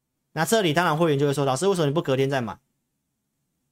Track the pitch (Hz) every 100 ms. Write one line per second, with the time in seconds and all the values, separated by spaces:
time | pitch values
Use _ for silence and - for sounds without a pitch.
0 | _ _ _ 151 160 226 180 147 175 151
1 | 170 139 143 143 139 131 190 185 147 151
2 | 160 131 135 139 113 87 _ _ _ _
3 | _ _ _ _ _ _ _